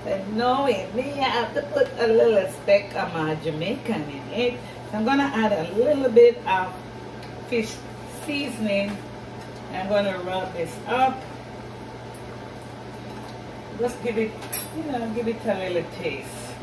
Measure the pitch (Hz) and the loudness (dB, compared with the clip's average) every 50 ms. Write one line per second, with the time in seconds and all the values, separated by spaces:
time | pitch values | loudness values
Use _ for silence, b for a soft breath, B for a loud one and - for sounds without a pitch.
0 | - - 196 196 196 202 214 220 240 247 254 277 277 269 220 185 185 185 196 240 | -2 -2 -2 -2 -2 -4 0 2 4 4 4 4 4 4 2 2 0 -4 -4 -4
1 | 269 285 285 277 269 254 247 240 226 220 - - - - - 285 262 - - - | -4 -4 -2 0 0 2 2 0 -2 0 -2 -4 -4 0 2 2 2 2 2 0
2 | 233 226 220 233 240 233 220 196 185 156 - - - - 202 202 202 - - 196 | 4 6 8 8 8 8 8 6 4 2 -4 -4 4 6 6 6 4 0 -4 -2
3 | 185 175 170 165 156 156 156 156 - 170 151 151 165 196 254 - - - 214 160 | -2 -2 -2 -2 0 0 -2 -2 -2 -4 -2 -2 -2 -2 -2 -2 -2 -2 -2 -2
4 | 151 147 139 - - - - 220 247 240 240 - B B B B B - - 214 | -2 -6 -8 -10 -10 -6 -2 0 0 0 0 -2 B B B B B -6 -2 0
5 | 220 240 277 277 277 277 - 226 220 202 202 160 165 175 185 214 247 294 294 269 | 2 4 4 4 4 2 2 2 4 4 4 4 0 0 2 4 6 6 4 4
6 | 262 247 220 233 233 240 226 - - - 190 190 185 185 - - - - - - | 4 8 10 12 12 12 10 6 0 0 2 2 0 -2 -6 -10 -12 -12 -12 -12
7 | - - - - - - - - - - 247 233 220 - - - - - - - | -12 -12 -12 -12 -12 -12 -12 -12 -6 -2 -2 0 0 -2 -6 -10 -12 -14 -14 -14
8 | - - - - - 311 285 285 285 247 220 220 214 208 202 196 202 202 202 196 | -14 -12 -12 -10 -6 -4 -4 -4 -4 -4 -4 -4 -2 0 2 0 0 -2 -4 -8
9 | - - - - - - - - - - - - - - - 185 190 196 208 202 | -10 -12 -12 -12 -12 -12 -12 -12 -12 -12 -12 -14 -12 -8 -8 -6 -2 2 2 4
10 | 202 202 185 180 180 180 185 185 180 - 160 175 165 160 - - - - 226 262 | 4 2 -2 -2 -4 -2 -2 -2 -4 -4 -4 -4 -6 -4 -6 -10 -4 -2 2 4
11 | 262 262 262 - - - - - - - - - - - - - - - - - | 4 4 2 -2 -10 -12 -12 -14 -14 -14 -14 -14 -14 -14 -14 -14 -14 -14 -14 -12
12 | - - - - - - - - - - - - - - - - - - - - | -12 -12 -12 -12 -12 -12 -12 -12 -12 -12 -14 -14 -14 -14 -14 -14 -14 -14 -12 -12
13 | - - - - - - - - - - - - - - - 208 233 247 240 - | -12 -12 -12 -12 -12 -12 -12 -12 -12 -12 -12 -12 -12 -12 -4 -2 -2 -2 -2 -2
14 | - 240 214 226 220 214 - - - - - - - - - 311 311 294 262 233 | -4 -2 0 0 -2 -2 -4 -10 -6 -2 -2 -2 -2 -4 -6 -6 -4 -2 -2 -2
15 | 226 226 214 240 226 226 226 - - 220 196 190 190 185 175 170 160 - - - | -2 -2 -4 -2 -2 -2 -2 -2 0 -2 -2 0 -2 0 0 -2 -2 -2 -10 -6
16 | 175 156 139 135 - - - - - - - - | -6 -4 -4 -6 -10 -10 -12 -12 -12 -12 -12 -14